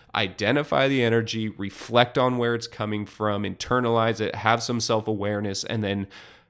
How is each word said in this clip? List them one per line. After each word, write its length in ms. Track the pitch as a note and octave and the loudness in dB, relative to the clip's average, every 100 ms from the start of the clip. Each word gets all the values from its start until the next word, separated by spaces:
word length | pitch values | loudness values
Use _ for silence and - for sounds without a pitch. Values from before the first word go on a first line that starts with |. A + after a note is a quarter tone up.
| - - | -8 -2
identify 720 | G2 F#2 G#2 C#3+ D#3 C#3+ C3+ | -2 0 2 2 2 2 2
the 160 | C3+ | 2
energy, 440 | A#2 A#2 A2 A2+ A2 | 2 2 0 -4 -6
reflect 720 | - G2+ - - A#2+ B2 - | -6 -8 -8 0 4 4 4
on 200 | B2+ B2 | 2 2
where 180 | A#2+ A#2 | 0 -2
it's 120 | - | -4
coming 380 | - G#2+ G#2 G#2 | -6 -4 -4 -6
from, 380 | - G#2+ G2+ | -2 0 0
internalize 760 | G2+ F#2 - B2 A#2+ A#2 A2+ G#2+ | -2 -6 0 0 2 2 2 0
it, 160 | G#2 - | -4 0
have 260 | A2 A#2 | 2 2
some 200 | - A#2+ | 0 -2
self-awareness, 800 | - A2+ G#2+ G#2+ G2+ G#2 G#2 G2 | 0 0 0 -2 -2 -2 -4 -4
and 200 | - A2+ | -4 -2
then 240 | G2+ G2+ G2 - - - | -2 -2 -4 -12 -20 -20